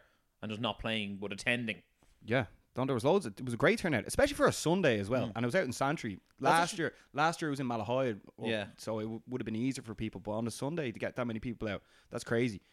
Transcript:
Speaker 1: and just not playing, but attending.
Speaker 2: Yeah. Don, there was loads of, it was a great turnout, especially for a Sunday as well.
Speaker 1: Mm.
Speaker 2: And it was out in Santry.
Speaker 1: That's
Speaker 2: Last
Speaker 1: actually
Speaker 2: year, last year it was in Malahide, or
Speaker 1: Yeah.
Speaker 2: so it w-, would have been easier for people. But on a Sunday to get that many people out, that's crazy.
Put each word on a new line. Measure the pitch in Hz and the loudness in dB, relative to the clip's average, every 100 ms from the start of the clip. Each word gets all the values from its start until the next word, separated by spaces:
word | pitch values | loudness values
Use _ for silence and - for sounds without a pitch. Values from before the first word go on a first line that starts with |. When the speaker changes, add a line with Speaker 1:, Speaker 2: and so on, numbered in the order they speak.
| _ _ _ _ | _ _ _ _
Speaker 1:
and | 110 | -6
just | 107 | -2
not | 117 104 | -2 -2
playing, | 117 110 101 98 | -2 -2 -2 -6
but | 101 | -6
attending. | 101 - 120 117 98 - _ _ _ 107 | -4 0 0 0 -4 -10 _ _ _ 0
Speaker 2:
Yeah. | 123 107 - _ - | 0 0 -6 _ -4
Don, | 131 | 0
there | 131 | 2
was | 123 | 4
loads | 196 143 | 4 2
of, | 101 | -4
it | 127 | -4
was | |
a | 117 | 2
great | 151 226 | 4 4
turnout, | 185 131 95 | 2 0 0
especially | - 277 | 2 2
for | 285 277 | 4 4
a | |
Sunday | - 151 180 165 110 | 4 2 4 4 4
as | 98 | 2
well. | 127 110 | 0 0
Speaker 1:
Mm. | 104 | -2
Speaker 2:
And | 123 | 0
it | |
was | |
out | 180 139 | 0 0
in | |
Santry. | 117 135 160 117 92 - - | 0 -2 -2 -4 -8 -12 -2
Speaker 1:
That's | 131 | 4
Speaker 2:
Last | 160 | 4
Speaker 1:
actually | 170 202 147 | 2 0 -4
Speaker 2:
year, | - - | -4 -8
last | 131 156 170 | 0 0 0
year | 160 | -2
it | |
was | 139 | -2
in | 131 | -2
Malahide, | 117 107 123 131 101 - - | -2 0 2 2 -2 -8 -6
or | 120 | -2
Speaker 1:
Yeah. | 113 101 - | -2 -2 -8
Speaker 2:
so | - 110 | -6 -4
it | |
w-, | 110 113 117 | -4 -6 -6
would | 127 | -6
have | 110 | -4
been | 110 | -2
easier | 127 131 | -2 -2
for | 113 | -6
people. | 107 113 98 | -6 -6 -6
But | 92 | -4
on | 107 117 | -2 -2
a | |
Sunday | - 131 170 139 | -2 -4 -2 -4
to | 104 | -4
get | 107 - | -6 -4
that | 123 | -4
many | 110 | -4
people | 123 110 110 | -6 -4 -4
out, | 98 - - _ | -4 -8 -20 _
that's | 120 | -10
crazy. | - 117 123 101 - | -2 2 2 -2 -12